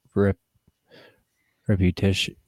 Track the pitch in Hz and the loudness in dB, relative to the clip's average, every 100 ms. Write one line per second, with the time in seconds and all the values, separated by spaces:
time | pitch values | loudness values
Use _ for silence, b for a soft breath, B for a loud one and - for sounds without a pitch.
0 | _ - 101 - _ _ _ _ _ b | _ -2 -2 -2 _ _ _ _ _ b
1 | b b b _ _ _ - 92 92 - | b b b _ _ _ -4 0 0 0
2 | 98 95 - - | -2 -2 -4 -10